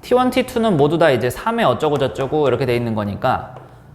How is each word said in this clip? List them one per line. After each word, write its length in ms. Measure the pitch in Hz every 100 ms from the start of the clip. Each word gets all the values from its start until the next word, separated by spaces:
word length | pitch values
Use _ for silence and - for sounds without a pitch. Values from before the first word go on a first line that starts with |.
티원, 300 | - 247 254
티투는 460 | 254 247 240 226 170
모두 220 | 147 160
다 120 | 190
이제 200 | 151 123
삼의 340 | 117 - 233
어쩌고 340 | 214 - 156 143
저쩌고 500 | 131 - 131 151 143
이렇게 180 | 110 131
돼 80 |
있는 200 | 120 120
거니까 600 | 110 101 95 131 113 - - - - -